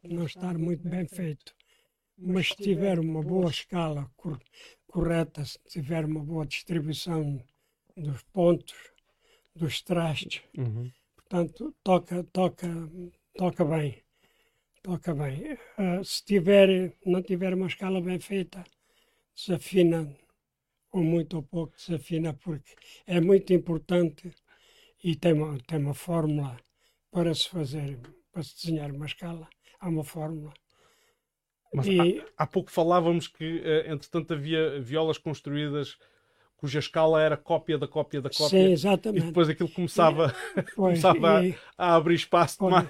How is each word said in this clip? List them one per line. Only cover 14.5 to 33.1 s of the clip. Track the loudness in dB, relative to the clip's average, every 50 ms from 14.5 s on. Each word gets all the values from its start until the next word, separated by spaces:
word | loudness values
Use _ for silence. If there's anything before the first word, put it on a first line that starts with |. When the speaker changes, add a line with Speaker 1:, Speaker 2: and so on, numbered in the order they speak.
| _ _ _ _ _ _ -10
Speaker 1:
toca | -8 -8 -6 -4 -4 -4
bem. | -4 -4 -6 -6 -8 -8 -10 -10 -12 -14 -12 -6
Ah, | -4 -2 -2 -2 -2 -4
se | -6 -8 -8 -2
tiver, | 0 2 2 4 6 8 8 8 8 6 4 0 -4 -6 _ -2
não | 0 0 0 0
tiver | -2 -4 -2 -2 -2 -2
uma | -2 -2 -4
escala | -6 -6 -4 -2 -2 -2
bem | -2 -2 -4 -6
feita, | -6 -6 -6 -6 -6 -6 -10 -16 -20 -20 _ _ _ _ _ _ _ _ _ _ _ _ _
desafina, | -12 -6 -4 -4 -4 -4 0 2 4 4 4 4 2 -2 -6 -10 -16 _ _ _ _ _ _ _ _ _ _ _ _ _ _ -2
ou | -2 0
muito | 2 2 0 0 -2 -6 -8
ou | -8
pouco | -6 -6 -6 -6 -8 -10
desafina, | -14 -10 -8 -6 -6 -6 -4 -4 -4 -4 -4 -6
porque | -8 -8 -10 -10 -10 -12 _ _ _ _ -20 -20 -20 _
é | -2 0 2
muito | 4 6 6 4 6 4 2
importante | 2 2 0 -4 -4 -2 0 2 2 2 2 -2 -6 -14 -20 -20 _ _ _ _ _ _ _ _ _ _ _ _ _ -4
e | -4 -2
tem | 0 2 2 2
uma, | 2 2 -2 -6 -8
tem | -8 -6 -4 -2
uma | -2 -2 -4
fórmula | -6 -6 -4 -2 -2 0 0 -2 -2 -4 -6 -8 -12 -18 _ _ _ _ _ _ _ _ _ -2
para | 0 0 0 0
se | -2 -4 -4
fazer, | -4 -6 -6 -6 -6 -6 -6 -8 -8 -10 -14 -18 -20 _ _ _ _
para | -12 -12
se | -12 -12
desenhar | -10 -6 -4 -4 -4 -4 -6 -8
uma | -10 -10
escala, | -10 -10 -10 -10 -10 -10 -12 -14 -18 _ _ _ _ _ _
há | -6 -4
uma | -4 -4 -4
fórmula. | -6 -8 -8 -8 -8 -8 -10 -12 -14 -18 _ _ _ _ _ _ _ _ _ _ _ _ _ _ _ _ _ _ _ _ _ _ _ -2
Speaker 2:
Mas | -2 2 2
Speaker 1:
E | 4 4
Speaker 2:
há, | 4 4 2 0 -4 -10 -6 -4 -4
há |
pouco | -2 -2 -4 -4 -2
falávamos | 0 0 2 4 4 4 4 4